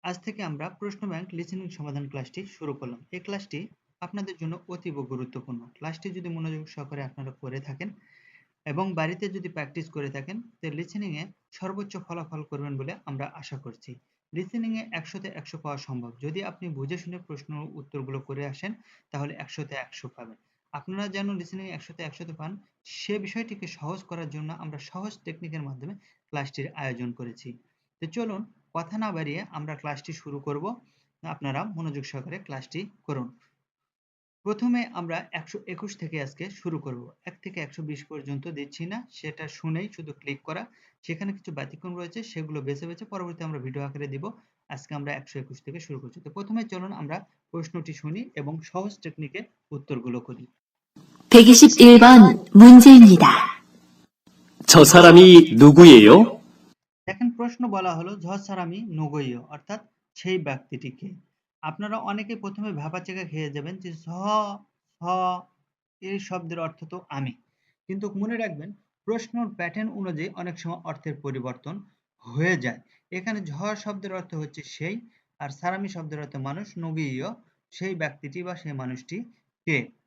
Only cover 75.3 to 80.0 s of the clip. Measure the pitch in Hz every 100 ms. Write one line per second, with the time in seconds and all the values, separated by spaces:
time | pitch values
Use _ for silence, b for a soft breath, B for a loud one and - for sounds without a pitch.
75.3 | _ 143 135 175 190 196 180 160 151 147
76.3 | 143 135 156 208 - 165 160 147 127 170
77.3 | 240 _ _ _ - 190 175 151 143 143
78.3 | 160 180 175 156 135 127 127 - 185 240
79.3 | _ _ _ - 143 113 _